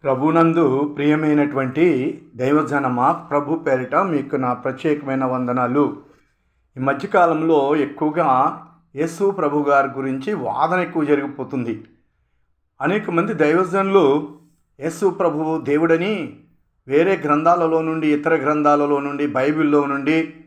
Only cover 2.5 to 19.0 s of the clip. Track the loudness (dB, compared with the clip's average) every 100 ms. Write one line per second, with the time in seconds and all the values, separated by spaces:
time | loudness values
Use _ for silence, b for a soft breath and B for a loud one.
2.5 | 2 2 -2 -2 0 0 0 -2 -2 -2
3.5 | -4 0 -2 0 0 0 -2 -2 -2 -2
4.5 | -2 -6 -4 -2 -2 -2 -2 -2 -2 -2
5.5 | -2 0 2 0 -2 -16 b b b b
6.5 | _ _ -6 -4 -4 0 4 4 2 2
7.5 | 2 2 0 -2 -2 -4 0 0 2 0
8.5 | -4 -16 _ _ -6 -6 0 -2 0 0
9.5 | 0 2 2 2 -2 -6 -4 -4 -4 -4
10.5 | -2 0 0 -2 -2 0 0 0 -10 -8
11.5 | -6 -6 -8 -12 _ _ _ _ _ _
12.5 | _ _ _ -2 -2 -2 -2 -2 0 2
13.5 | 2 0 0 2 4 4 2 -2 -16 _
14.5 | _ _ _ -10 -2 -2 0 -2 -2 -4
15.5 | -4 -2 0 2 2 0 -4 -8 -14 _
16.5 | _ _ _ 0 2 2 0 2 2 4
17.5 | 2 2 0 0 -2 0 0 2 0 0
18.5 | 0 2 2 2 0